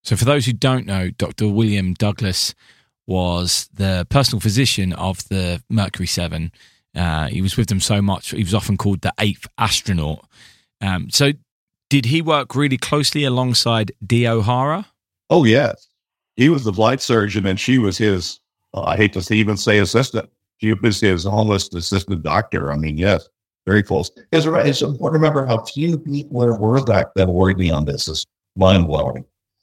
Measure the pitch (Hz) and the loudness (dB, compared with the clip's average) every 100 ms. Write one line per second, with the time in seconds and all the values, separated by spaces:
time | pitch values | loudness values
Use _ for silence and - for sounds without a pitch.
0 | - 110 117 143 123 120 131 131 107 95 | -2 0 2 2 0 0 0 0 -2 -4
1 | 90 - 82 - 107 101 110 101 92 90 | -4 -4 -6 -2 0 2 2 0 -2 0
2 | 104 101 101 90 - - _ _ _ _ | -2 -2 -4 -2 -4 -8 _ _ _ _
3 | - 95 90 87 87 - - - 98 92 | -4 -2 0 -2 -2 -4 -4 -4 -2 -2
4 | 85 143 127 110 107 104 131 - 92 85 | 0 2 2 0 0 0 0 0 -2 -2
5 | 92 90 - 98 90 87 _ 110 98 - | -4 -4 -6 -4 -2 -4 _ -2 -2 -4
6 | 92 - 85 80 82 _ _ _ _ - | -6 -4 -4 -6 -8 _ _ _ _ -4
7 | 87 78 73 85 95 107 110 95 - 104 | -2 -2 -2 -2 -2 -2 0 0 0 0
8 | 98 92 - - 90 104 - 98 101 95 | 0 -2 -6 -6 -2 -2 -2 -2 0 -2
9 | 90 - 104 - - - 107 - - 190 | -4 -2 -2 -2 -12 -2 -2 0 -2 -2
10 | 76 78 _ _ - _ _ _ 98 92 | -2 -6 _ _ -20 _ _ _ -4 -4
11 | - - 143 147 _ _ _ _ _ 139 | -4 0 0 0 _ _ _ _ _ 0
12 | 120 160 160 147 123 131 147 131 - 147 | 2 0 2 0 0 -2 0 -2 -2 0
13 | 143 151 139 123 127 117 120 113 107 - | 0 0 0 0 0 0 2 0 -2 -8
14 | 98 120 117 113 104 123 139 170 208 _ | -2 0 2 0 0 0 -2 -4 -8 _
15 | _ _ _ 175 120 120 131 - _ _ | _ _ _ 4 6 4 2 -4 _ _
16 | _ _ _ - 139 156 110 95 110 135 | _ _ _ 2 4 4 0 2 2 2
17 | - 117 104 101 95 95 - 127 104 92 | 0 2 2 0 -2 -2 2 2 2 2
18 | 107 92 85 - _ _ _ - 85 92 | 0 0 -4 -12 _ _ _ -6 -2 2
19 | 104 - 85 110 107 101 - 104 98 113 | 2 2 0 0 2 0 2 2 4 2
20 | 135 110 - _ _ _ 110 104 110 98 | 0 -4 -8 _ _ _ -2 0 0 2
21 | 107 90 95 104 107 98 - 87 85 98 | 2 2 0 0 0 0 -2 -8 -4 -4
22 | - 90 78 78 - - 71 73 78 76 | -2 -6 -2 -2 -2 -4 -4 -4 -4 0
23 | 95 90 - _ _ _ - 104 104 95 | 2 2 -2 _ _ _ 2 2 2 -2
24 | - - _ 160 156 170 143 135 147 135 | -2 -12 _ 0 2 2 0 0 -4 -4
25 | 160 156 156 147 131 113 - 139 165 156 | -2 2 2 0 0 -2 -4 -4 -2 -2
26 | 160 143 143 120 120 113 110 127 123 98 | -4 -8 -6 -2 0 0 0 0 2 0
27 | - 95 92 87 95 92 87 76 76 69 | 0 0 0 4 2 2 0 0 -2 -4
28 | - 73 - _ _ - 95 95 85 73 | -6 -8 -12 _ _ 2 4 4 2 0
29 | 67 62 - _ _ _ | -2 -6 -14 _ _ _